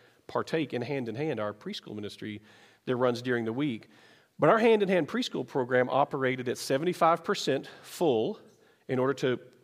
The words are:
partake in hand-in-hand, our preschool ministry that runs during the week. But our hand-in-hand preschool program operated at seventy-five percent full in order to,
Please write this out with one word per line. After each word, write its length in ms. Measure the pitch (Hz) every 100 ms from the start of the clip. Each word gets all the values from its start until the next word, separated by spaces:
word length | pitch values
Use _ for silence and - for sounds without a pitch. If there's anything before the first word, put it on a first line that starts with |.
| _ _ -
partake 460 | 120 110 165 139
in 80 | 123
hand-in-hand, 580 | 120 139 117 110 156 113
our 140 | 104
preschool 420 | 104 185 208 - 107
ministry 460 | 101 - 107 104 - - - _ -
that 100 | 123
runs 260 | 127 117
during 240 | 127 120 113
the 80 |
week. 360 | 117 151 110 - - - _ _ -
But 120 | 151
our 100 | 220
hand-in-hand 480 | 233 220 190 185 143
preschool 380 | 226 247 - 127
program 440 | 139 123 127 127
operated 600 | 131 143 143 131 131 123
at 80 | -
seventy-five 680 | - 135 170 175 165 165
percent 440 | - - - 135 - -
full 580 | - - 170 113 135 220 - _ _ _ -
in 120 | 127
order 140 | 131 135
to, 240 | 131 120 - -